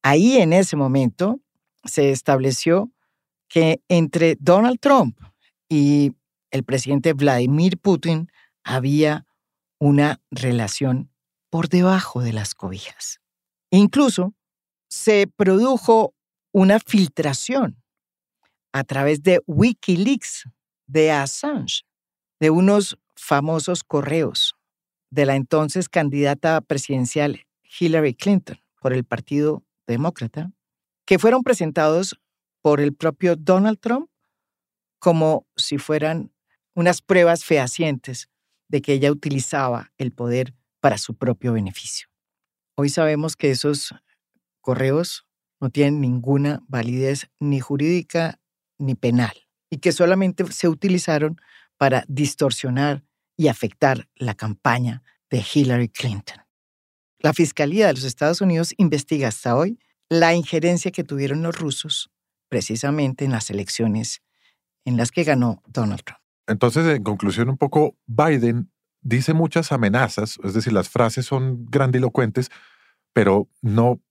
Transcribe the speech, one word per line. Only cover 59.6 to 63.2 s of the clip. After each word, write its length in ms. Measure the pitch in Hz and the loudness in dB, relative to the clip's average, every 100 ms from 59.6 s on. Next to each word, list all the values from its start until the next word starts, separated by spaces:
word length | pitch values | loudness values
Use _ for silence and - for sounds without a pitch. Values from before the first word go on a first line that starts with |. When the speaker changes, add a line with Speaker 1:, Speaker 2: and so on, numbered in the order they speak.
| 180 233 _ _ _ | 0 -4 _ _ _
Speaker 1:
la 260 | 165 165 | 2 4
injerencia 560 | 175 165 165 170 175 185 | 2 0 -2 0 0 -4
que 140 | 180 | -8
tuvieron 380 | 151 143 139 147 | -8 -6 -4 -4
los 160 | 165 170 | -6 -6
rusos 520 | 156 131 156 - - _ _ _ _ | -8 -8 -8 -8 -10 _ _ _ _
precisamente 760 | 117 95 113 139 151 139 127 | -6 -4 -4 -4 -2 -2 -2